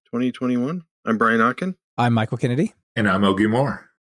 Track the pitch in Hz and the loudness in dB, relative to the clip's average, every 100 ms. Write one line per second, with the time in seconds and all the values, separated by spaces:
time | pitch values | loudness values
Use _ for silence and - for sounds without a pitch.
0 | _ 117 127 - 127 123 127 180 - _ | _ -4 -4 -4 -4 -2 -2 -6 -12 _
1 | - 110 113 113 113 - 185 - _ - | -4 0 2 2 2 0 -6 -8 _ -2
2 | 120 113 110 117 127 127 117 _ _ - | 0 2 0 -2 -2 -2 -2 _ _ -2
3 | 104 95 101 95 107 117 139 - - _ | 0 2 2 2 2 2 0 -4 -12 _